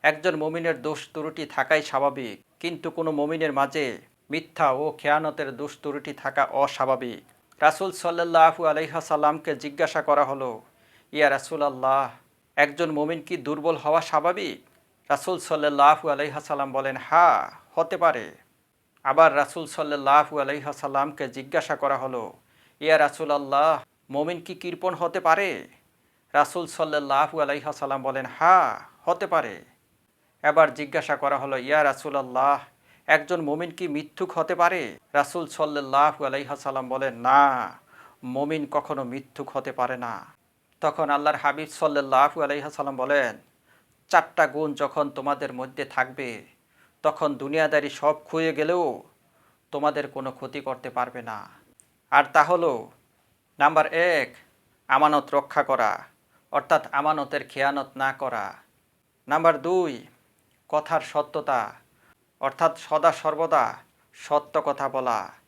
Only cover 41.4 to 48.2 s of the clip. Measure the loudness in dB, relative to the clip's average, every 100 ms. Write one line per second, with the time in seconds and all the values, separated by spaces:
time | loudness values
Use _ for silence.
41.4 | 0 -2 -8 -2 -2 0 2 4 4 2
42.4 | -4 -4 -6 -8 -8 -4 0 2 0 -4
43.4 | _ _ _ _ _ _ _ 2 2 2
44.4 | 0 2 -4 -2 -4 -2 -4 -2 -4 -4
45.4 | -4 -8 -12 -8 -8 -2 -4 -4 -10 -10
46.4 | -16 _ _ _ _ _ -2 0 -4 -4
47.4 | -4 0 2 2 0 -2 0 0